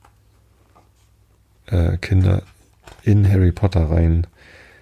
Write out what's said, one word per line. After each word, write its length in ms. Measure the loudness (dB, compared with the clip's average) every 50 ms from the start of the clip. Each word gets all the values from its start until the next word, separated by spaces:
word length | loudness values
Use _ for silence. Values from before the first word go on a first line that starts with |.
| _ _ _ _ _ _ _ _ _ _ _ _ _ _ _ _ _ _ _ _ _ _ _ _ _ _ _ _ _ _ _ _ _
äh, 300 | -6 -4 -2 -2 -2 -4 -6
Kinder 440 | -4 -2 0 0 2 2 0 -2 -4 -10 _ _ _ _ _ _ _ -20 -20 -6 -2
in 260 | 0 2 2 2 2
Harry 220 | 2 2 2 0
Potter 360 | 0 0 -2 -2 0 -2 -2 0
rein 380 | 0 0 2 2 0 0 -2 -4 _ _ _ -20 -20 -20 -20 -20 -20 _